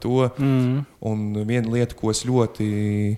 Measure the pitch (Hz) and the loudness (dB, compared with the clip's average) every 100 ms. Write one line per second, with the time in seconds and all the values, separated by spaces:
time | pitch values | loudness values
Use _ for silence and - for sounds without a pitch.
0 | 117 127 127 131 135 131 127 131 139 - | -2 2 0 0 0 2 2 0 -4 -8
1 | 110 107 104 104 107 123 113 117 117 - | -4 -2 -2 -4 -2 0 0 0 -2 -2
2 | 110 107 123 127 110 - 107 104 104 104 | -2 -2 0 2 2 0 -2 0 0 0
3 | 104 | 0